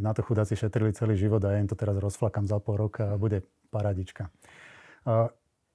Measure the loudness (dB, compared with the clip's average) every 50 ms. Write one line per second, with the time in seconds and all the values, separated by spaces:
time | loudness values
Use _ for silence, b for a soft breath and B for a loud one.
0 | 0 0 0 0 0 0 2 2 2 2 0 -2 -2 -2 0 2 2 2 2 0
1 | 0 0 2 2 4 4 4 2 2 2 2 0 0 -2 -2 -2 -2 -2 0 0
2 | -2 -2 -2 -2 -2 -2 -2 -2 -2 -2 -2 -2 -2 -2 -2 -2 -2 -2 -2 -4
3 | -4 -2 -2 0 0 0 0 -2 -4 -6 _ _ _ _ -6 -2 -2 -2 -2 -2
4 | -4 -8 -10 -12 -12 -12 -12 B B B B B B B B B B B B B
5 | B 2 2 2 2 2 -2 _ _ _ _ _ _ _